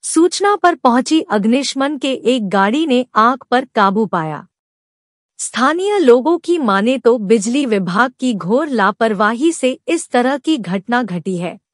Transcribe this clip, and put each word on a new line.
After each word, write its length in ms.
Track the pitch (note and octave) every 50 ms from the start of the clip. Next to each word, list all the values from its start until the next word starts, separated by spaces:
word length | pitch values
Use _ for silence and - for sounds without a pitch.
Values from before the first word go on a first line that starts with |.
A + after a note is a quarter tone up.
| -
सूचना 520 | - - D#4+ E4 F4+ - - F#4 G4+ G#4
पर 200 | - - F4 E4+
पहुंची 460 | C4 _ B3+ A#3 B3+ C4 - D#4 D#4+ - -
अग्निशमन 640 | G3 G#3+ F#3+ A3 A#3+ C#4 C#4 - - C4+ C4+ C#4+ D4+ C4
के 160 | - C4+ C4 - -
एक 220 | G#3 B3+ C4 G#3+ F#3+
गाड़ी 360 | E3+ G3 G3 G3+ A3+ D4+ E4
ने 200 | D#4+ B3 B3 B3 _ _
आग 280 | G#3+ A3 A#3+ C4 B3+ - _
पर 140 | - B3 C#4 - _
काबू 300 | A3+ G3+ G3 G3 G#3+ A3+
पाया। 400 | F#3 - F3 D#3+ D#3 D3+ D3 - _ _ _ _ _ _ _ _ _ _ _ _ _ _ _ _ _ _ _
स्थानीय 580 | - - - A3 A#3+ C#4 D#4 F4 F#4+ G4+ G#4 G4+
लोगों 380 | E4+ B3 A#3 B3+ A#3+ D4+ E4+ E4+
की 200 | - - F4 F4
माने 400 | C#4+ A3 G3 G3 G#3 A#3 C4 C4+
तो 200 | - A#3+ A#3 B3+
बिजली 480 | G#3 F#3 A3 A#3 F#3 A3+ A#3+ C#4+ C#4+
विभाग 460 | B3 G#3+ G3 F#3 E3+ F3 G#3 A#3+ C4 B3+ _
की 140 | B3+ B3+ A#3
घोर 340 | F#3+ E3 E3+ A3 C4 D#4+ D4+
लापरवाही 840 | C4+ A3 G3 G3 A3 _ A#3 A3+ G#3+ F#3 G#3+ G#3 A#3 A3+ C#4 E4+
से 260 | D#4+ - - B3+ C4 - _ -
इस 220 | E4 E4 - -
तरह 280 | - B3 A#3+ C4 C#4 C#4+
की 200 | _ D#4 D#4+ C4+
घटना 460 | G3 E3+ F3+ G3 F#3 - A#3 A#3+ B3+
घटी 340 | G#3 F3+ F3+ D3+ G3 F#3+ F3
है। 220 | F3 E3+ E3+ - _ _